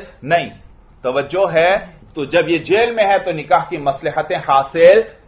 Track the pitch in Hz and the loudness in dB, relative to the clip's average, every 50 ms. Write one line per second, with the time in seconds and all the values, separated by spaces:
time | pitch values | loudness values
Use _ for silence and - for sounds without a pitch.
0 | - - - - - 135 165 170 143 107 101 - - - - - _ _ - _ | -2 -10 -20 -16 -4 -2 -2 -2 -2 -4 -12 -20 -20 -20 -20 -20 _ _ -20 _
1 | - 123 127 139 139 139 151 185 196 175 160 160 165 180 190 202 - - - - | -6 -4 -2 -2 -4 -4 -2 -2 -2 0 2 2 2 2 2 0 -4 -8 -18 -20
2 | - - - 160 143 131 160 175 165 151 170 160 - 147 180 214 240 233 233 226 | -20 -16 -10 -10 -8 -2 0 0 0 0 -2 -4 0 0 0 0 0 0 0 0
3 | 208 196 202 185 190 185 165 156 143 151 180 165 165 - 180 156 143 139 - - | 0 2 2 0 0 -4 -6 -6 -2 0 0 0 0 -2 -8 -6 -4 -4 -4 -4
4 | - 156 143 - 151 - 180 165 - - 139 139 135 - - 165 165 175 196 220 | -6 -6 -4 -4 -6 -4 -6 -6 -2 0 2 2 2 0 0 4 6 6 8 6
5 | 220 - - - _ | 4 0 -8 -18 _